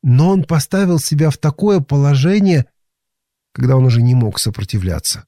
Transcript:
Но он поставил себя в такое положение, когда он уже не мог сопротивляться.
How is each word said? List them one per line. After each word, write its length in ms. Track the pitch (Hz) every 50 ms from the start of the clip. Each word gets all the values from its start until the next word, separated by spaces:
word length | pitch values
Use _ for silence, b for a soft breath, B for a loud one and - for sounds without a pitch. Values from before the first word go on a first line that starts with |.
Но 280 | - 131 123 131 156 180
он 140 | 196 190 147
поставил 540 | - 170 151 - - - 190 202 180 175 156
себя 300 | - - 156 147 160 156
в 80 | 139
такое 420 | - - 151 143 - 202 208 202 185
положение, 840 | 143 _ - 143 139 143 143 135 131 175 196 214 196 190 175 143 123 _ _ _ _ _ _ _ _ _ _ _ _ _ _ _ _ _ _
когда 220 | - 123 123 131
он 100 | 131 131
уже 160 | 127 117 117
не 140 | 117 123 123
мог 240 | 127 117 107 95 -
сопротивляться. 880 | - 110 101 - 101 - - 104 92 92 85 78 - - - - -